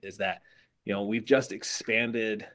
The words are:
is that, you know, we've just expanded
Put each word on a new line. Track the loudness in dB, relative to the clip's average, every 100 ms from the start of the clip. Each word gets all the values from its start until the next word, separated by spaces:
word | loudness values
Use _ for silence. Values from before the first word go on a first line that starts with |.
is | -12 -4
that, | -4 -4 -10 -20 _ _
you | -4
know, | -2
we've | 0 -2
just | 4 4 4
expanded | -6 -6 -4 0 2 2 0 -2 -2 -6